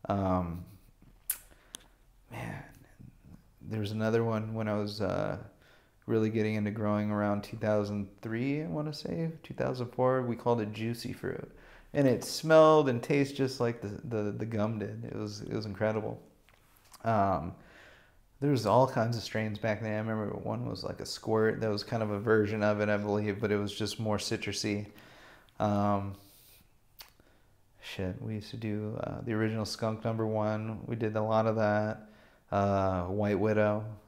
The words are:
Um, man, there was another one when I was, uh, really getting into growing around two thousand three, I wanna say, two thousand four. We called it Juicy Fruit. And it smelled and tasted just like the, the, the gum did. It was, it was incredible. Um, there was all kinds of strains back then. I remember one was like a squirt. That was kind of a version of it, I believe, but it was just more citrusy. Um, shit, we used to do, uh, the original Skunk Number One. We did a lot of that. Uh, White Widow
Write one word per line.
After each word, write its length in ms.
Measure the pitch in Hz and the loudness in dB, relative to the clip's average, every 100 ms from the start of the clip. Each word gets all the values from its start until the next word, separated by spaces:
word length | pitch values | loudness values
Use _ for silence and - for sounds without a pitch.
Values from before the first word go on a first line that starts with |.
| - | 0
Um, 560 | 101 95 92 87 85 - - - _ - - - - - - - - - _ _ _ - | 0 2 0 0 -6 -12 -20 -20 _ -20 -16 -8 -8 -8 -20 -20 -20 -20 _ _ _ -14
man, 320 | 113 117 120 - - - - - - - 85 _ _ | -10 -10 -10 -14 -20 -20 -20 -20 -20 -20 -20 _ _
there 200 | 87 110 | -8 -4
was 100 | 104 | -4
another 320 | 107 110 113 | 0 2 2
one 320 | 113 110 110 | 2 0 -2
when 140 | 110 110 | -4 -2
I 100 | 107 | -2
was, 220 | 104 104 | -2 -2
uh, 380 | 95 92 101 - - - - - _ _ - | -2 0 -2 -4 -10 -20 -20 -20 _ _ -2
really 240 | 113 110 | 2 2
getting 240 | 110 107 | 2 0
into 160 | 107 104 | 0 -2
growing 400 | 110 104 104 104 | 0 0 2 2
around 320 | 104 104 101 | 0 2 0
two 140 | - 113 | -4 -4
thousand 520 | 110 107 101 104 98 - | 2 2 2 -2 -6 -8
three, 400 | 113 113 135 147 | -6 -2 -2 -2
I 40 | 165 | -4
wanna 280 | 160 151 | -4 -6
say, 360 | 147 - 170 165 160 | -6 -6 -4 -4 -6
two 120 | - | -12
thousand 340 | - 127 127 120 | -4 -2 -2 -6
four. 340 | - 127 131 | 2 2 2
We 140 | 120 113 | 0 -2
called 240 | 120 117 | 0 2
it 120 | 107 | 0
Juicy 400 | 107 113 117 - | -4 -4 -4 -8
Fruit. 380 | - 95 - - - - - - | -6 -6 -6 -12 -18 -20 -20 -4
And 120 | 147 135 | 2 4
it 160 | 120 | 4
smelled 680 | - - 156 160 156 156 139 | 0 -4 6 10 10 8 6
and 140 | 123 | 0
tasted 340 | - 143 139 - | 2 2 2 0
just 240 | 135 131 | -2 0
like 200 | 120 120 | -2 -2
the, 200 | 104 101 | -8 -8
the, 260 | 117 110 104 | -4 -2 -2
the 160 | 117 113 | -4 -4
gum 320 | 110 107 110 | 0 0 -2
did. 260 | 104 110 | -6 -8
It 120 | 117 107 | -8 -6
was, 240 | 107 104 | -8 -8
it 120 | - | -6
was 140 | 110 107 | -6 -6
incredible. 540 | 101 110 110 107 113 - _ _ _ _ - - - | 0 0 0 -4 -8 -16 _ _ _ _ -20 -20 -6
Um, 520 | 113 110 98 87 85 92 - - - - - - _ _ | 0 2 4 2 -2 -10 -20 -20 -20 -20 -20 -20 _ _
there 120 | 143 | 2
was 140 | 131 107 | 2 4
all 200 | 117 131 | 4 4
kinds 300 | 123 113 117 | 2 0 -2
of 60 | |
strains 340 | - 110 107 101 | -4 -4 -4 -2
back 240 | 110 104 | -2 -2
then. 100 | 110 | -2
I 60 | 107 | -2
remember 380 | 110 110 104 104 | -2 -2 -4 -6
one 320 | 113 113 120 | -6 -4 -4
was 160 | 107 | -6
like 160 | - - | -8 -8
a 60 | - | -8
squirt. 540 | - - 110 110 - | -6 0 4 4 2
That 100 | 110 | -2
was 120 | 104 | -2
kind 220 | - 117 | -4 -4
of 60 | 107 | -2
a 100 | 101 | -2
version 420 | 113 110 104 110 | 4 4 4 2
of 180 | 104 104 | 2 2
it, 80 | 104 | 2
I 80 | 104 | 2
believe, 440 | 104 104 107 101 | 2 0 0 -2
but 100 | 110 | 0
it 60 | 104 | 0
was 180 | 101 | 0
just 240 | - 104 - | -4 -6 -2
more 180 | 110 104 | -2 0
citrusy. 680 | - 113 - 98 107 104 104 - - - - - - - | -2 -4 -4 -4 -2 -2 -4 -16 -20 -20 -20 -20 -20 -2
Um, 560 | 107 104 104 101 98 95 - - - - - _ _ - - - - _ _ _ _ _ | 2 2 2 2 -2 -10 -18 -20 -20 -20 -20 _ _ -20 -20 -20 -20 _ _ _ _ _
shit, 400 | - - 92 113 | -12 -6 -6 -4
we 120 | 113 | -6
used 160 | 107 - | -8 -8
to 60 | 117 | -8
do, 400 | 110 104 107 117 | -4 -4 -4 -6
uh, 200 | - - | -6 -6
the 100 | 113 | -4
original 320 | 107 110 110 | 0 0 0
Skunk 400 | 107 - 113 110 | -4 -2 -4 -2
Number 200 | 117 113 | -4 -2
One. 540 | 110 107 107 107 110 110 - | 0 0 0 -2 -4 -8 -6
We 80 | |
did 220 | 113 110 107 | -2 -2 0
a 60 | |
lot 240 | 107 110 110 | 2 4 4
of 100 | 110 | 4
that. 540 | 107 104 107 110 - - - _ _ | 4 4 0 -4 -12 -20 -20 _ _
Uh, 540 | 101 101 98 95 92 87 | 2 4 4 2 0 -2
White 340 | 101 104 98 | 0 2 2
Widow 440 | 107 107 107 104 110 107 | 4 4 4 2 -4 -12